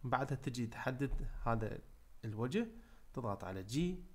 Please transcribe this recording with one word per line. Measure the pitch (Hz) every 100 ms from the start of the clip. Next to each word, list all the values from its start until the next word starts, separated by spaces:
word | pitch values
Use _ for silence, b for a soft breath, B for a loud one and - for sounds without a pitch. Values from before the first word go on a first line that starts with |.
من | 127
بعدها | 123 135 139
تجي | - 123 113
تحدد | - - 127 139 - 139 -
هذا | 120 113 107 104 - - - -
الوجه، | 113 104 123 180 233 226 B B B
تضغط | - 117 95
على | 90 95
جي | 95 127 175 - -